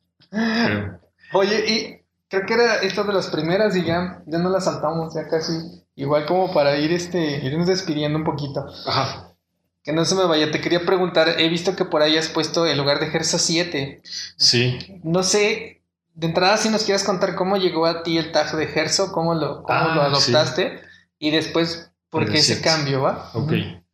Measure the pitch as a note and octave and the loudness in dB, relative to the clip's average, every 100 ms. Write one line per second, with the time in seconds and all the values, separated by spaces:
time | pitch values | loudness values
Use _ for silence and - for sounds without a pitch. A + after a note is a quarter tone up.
0 | _ _ _ G#3 A3+ A3+ G#3+ G#2 F2+ - | _ _ _ -4 -2 0 0 -2 -6 -12
1 | _ _ - F#3 G3+ G#3+ A3 A3 - - | _ _ -4 0 2 2 0 -2 -4 -14
2 | _ _ _ G3 G3 A3+ A#3+ G#3+ F#3+ A3 | _ _ _ -4 0 2 2 2 0 -2
3 | G3+ G3 - D#3 D#3+ G3 G#3+ F3+ E3 E3+ | 0 0 -2 -2 0 2 2 2 0 -2
4 | F#3 - D3+ E3 F#3 F#3+ F3+ C#3+ D3+ E3 | -2 -8 -6 -2 0 0 0 -2 -2 -2
5 | D#3+ D#3+ D3+ D#3+ E3 E3 E3 - _ - | -4 -6 -2 -2 -2 -6 -8 -16 _ -8
6 | C#3 D3+ D3+ F3+ F#3 E3 C#3 D3 D#3 F3 | 0 0 2 2 2 4 4 2 0 0
7 | F3 F3+ D#3 C#3 C3 D#3+ F3 F#3 - D3 | -2 -2 0 -2 -2 0 2 0 0 -2
8 | D3 D#3 D#3+ C#3+ C#3+ C3+ - - - A#2 | 0 0 -2 -4 -6 -8 -8 -10 -4 -2
9 | G#2 - - _ _ _ _ _ D3 D#3+ | -2 -6 -16 _ _ _ _ _ -4 0
10 | D#3+ F#3+ F3+ D#3 C#3+ D#3 D#3 F3 F3 F#3 | 2 2 2 2 2 0 0 0 2 2
11 | F3+ D#3+ E3 E3+ D#3+ E3+ F#3+ F3+ F3 D#3 | 2 4 2 4 2 2 -2 -2 0 2
12 | D3+ D#3 D#3 D#3+ D#3 E3+ E3 C#3+ C#3+ C#3+ | 4 4 0 -2 -2 0 0 2 0 0
13 | D3 E3 E3 E3+ - E3 E3+ C#3+ C3+ - | 0 -2 0 0 0 0 0 -4 -6 -10
14 | - - - - - A#2+ B2 - - - | -14 -14 -14 0 2 4 2 -2 -10 -10
15 | D#3+ F3+ F3+ G#3 G#3 A3+ - - _ _ | -2 0 2 2 2 -2 -8 -18 _ _
16 | _ D#3+ E3 F3+ F3+ G#3+ A3 G#3+ - G3 | _ -6 -2 2 4 4 2 0 0 0
17 | - F#3 F#3+ E3+ F#3 G3 F3+ D#3 E3 E3 | 0 0 0 0 0 0 0 2 0 0
18 | E3+ E3 D#3 D3+ D3+ D#3+ D3 D#3 D#3 - | -2 -2 0 -2 0 -2 -2 -2 0 0
19 | F#3 E3 E3 D#3+ C#3+ - - C#3 D#3+ D#3+ | 0 0 0 0 -2 -4 -2 2 2 2
20 | C#3 C#3 B2 B2 B2+ - - - - - | 2 2 4 4 2 0 -4 -6 -16 -20
21 | _ _ D3+ D#3 - E3 E3 - - _ | _ _ 0 0 0 0 -2 -4 -14 _
22 | _ D#3+ G#2 D3+ D3 G#2+ E3 D#3 C#3 C3+ | _ -2 0 2 2 2 0 0 0 0
23 | D3+ A#3 - A2+ D3+ A2 G2+ F2 _ | 0 -2 -6 -4 0 0 -2 -10 _